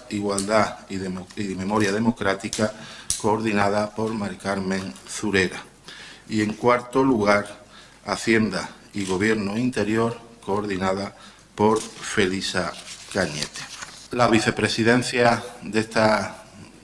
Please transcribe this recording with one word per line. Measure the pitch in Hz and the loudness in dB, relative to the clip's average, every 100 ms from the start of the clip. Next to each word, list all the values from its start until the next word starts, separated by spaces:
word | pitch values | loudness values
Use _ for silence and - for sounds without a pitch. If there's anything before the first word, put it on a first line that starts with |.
| - | -4
igualdad | 104 101 98 98 107 95 - - | -4 -2 0 2 2 2 -2 -10
y | 98 | -6
demo-, | 95 92 90 - | -6 -8 -10 -8
y | 98 92 | -6 -4
memoria | 95 107 101 | 0 2 2
democrática, | 101 117 117 98 95 104 - 107 - - - - - | 2 0 2 0 0 -2 -2 -2 -2 -14 -10 -6 -2
coordinada | 107 107 110 101 101 104 104 - | 0 0 2 2 2 2 -2 -2
por | 110 | -4
Mari | 113 98 92 | -4 -6 -6
Carmen | 98 101 92 95 95 - - | -4 -2 -2 -2 -4 -10 -12
Zurera. | - 107 95 90 - - - - - - - - | -6 0 2 2 -2 -14 -20 -20 -20 -20 -20 -4
Y | 107 | 0
en | 104 | 0
cuarto | 107 120 123 - 135 | 2 2 2 2 2
lugar, | 135 117 101 101 104 - - - - - 104 | 4 4 4 4 2 -10 -20 -20 -20 -14 -6
hacienda | 95 - 113 107 92 - - - | -2 2 4 2 -2 -8 -12 -12
y | 101 92 | -6 -2
gobierno | 92 110 107 98 104 | 0 2 0 -2 -2
interior, | 123 113 104 110 117 - - - | -2 0 0 2 0 -2 -12 -14
coordinada | - 101 101 92 95 98 98 - - - - - | -4 -4 -2 -2 0 -2 -4 -10 -20 -20 -10 0
por | 107 110 | 2 2
Felisa | - - - - 92 95 - 95 85 - - - - | -2 -10 -4 0 2 0 -4 -2 -4 -6 -14 -16 -6
Cañete. | 101 85 73 71 - - - - - - | -2 -2 -2 -8 -10 -14 -14 -16 -18 -6
La | 123 117 | 2 4
vicepresidencia | 110 117 113 104 - 110 120 117 123 120 117 - - | 4 2 0 0 2 4 4 4 4 4 4 -2 -12
de | 82 107 | -4 -2
esta | 107 117 110 104 101 - - - - - | 0 2 4 4 0 -10 -18 -20 -20 -20